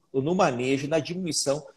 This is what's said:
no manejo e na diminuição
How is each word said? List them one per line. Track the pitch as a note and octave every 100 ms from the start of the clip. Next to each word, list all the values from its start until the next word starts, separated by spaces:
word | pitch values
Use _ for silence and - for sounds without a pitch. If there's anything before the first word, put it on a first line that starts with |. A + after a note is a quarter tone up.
| _
no | C3+ C#3
manejo | F#3 F3 A#2+ B2+ C3+ C#3
e |
na | D#3+
diminuição | - F3 F3+ C#3+ C#3+ C#3+ -